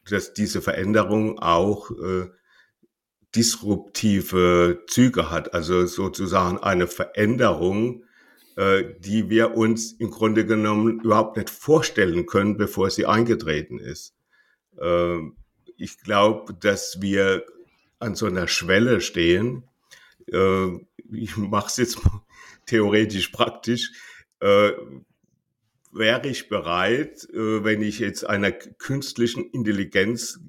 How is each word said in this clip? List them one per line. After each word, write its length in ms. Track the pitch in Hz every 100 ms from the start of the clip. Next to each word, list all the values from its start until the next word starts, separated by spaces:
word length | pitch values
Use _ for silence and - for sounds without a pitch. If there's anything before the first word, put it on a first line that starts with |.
| -
dass 240 | 101 -
diese 280 | - 104 95
Veränderung 800 | - - 95 107 95 107 110 -
auch, 520 | 82 85 104 - -
äh, 360 | - 90 92 90 _ _ _ _ _ _ _ _ _ _ 117
disruptive 1500 | 113 - 101 98 - - 110 98 - 92 90 87 87 85 -
Züge 420 | - 127 90 78
hat, 240 | 82 -
also 320 | 87 80 90 90
sozusagen 720 | - 95 90 95 95 90 92
eine 280 | 98 90 87
Veränderung, 1160 | - - - 107 123 113 78 90 101 120 123 _ _ _ _ _ -
äh, 280 | 98 95 85 -
die 300 | 92 110 92
wir 260 | 113 117 113
uns 360 | 110 113 -
im 160 | - 107
Grunde 360 | - 110 107 107
genommen 560 | 107 107 107 110 110
überhaupt 340 | 113 107 110 110
nicht 140 | 95
vorstellen 760 | - - 156 - - 92 85 87
können, 320 | 101 101 107
bevor 320 | 101 - 95
sie 160 | 98 -
eingetreten 720 | 107 120 - 80 76 - 60
ist. 360 | 57 - - _ _ _ _ _ _ -
Äh, 380 | 85 87 87 85 78 - - _ - -
ich 220 | 90 -
glaub, 600 | - 101 107 110 - 95
dass 400 | 101 98 - 92
wir 440 | 98 98 98 92 - - - _ _ -
an 160 | 117 95
so 100 | 107
einer 220 | 92 85
Schwelle 540 | - 85 95 117 107
stehen. 640 | - 175 85 90 120 135 - _ _ - _ _ -
Äh, 360 | - 95 95 95 87 - - -
ich 240 | 110 107 104
mach's 400 | 101 104 - -
jetzt 260 | 117 - -
mal 160 | 104 - -
<laughs> 220 | - - -
theoretisch 640 | 113 104 107 107 98 87
praktisch. 600 | - 113 - - 120 - - - - _ -
Äh, 320 | 98 101 104 - - 67 - _ _ _ _ _ _ _ _
wäre 360 | 87 110 127 139
ich 200 | 120 -
bereit, 800 | 101 82 87 101 127 156 - -
äh, 300 | - 110 110 104
wenn 160 | 107
ich 180 | 107 104
jetzt 260 | 101 - -
einer 260 | 101 101
k-, 160 | - - -
künstlichen 720 | - 135 - - 117 - -
Intelligenz 880 | 135 107 101 98 101 101 120 - -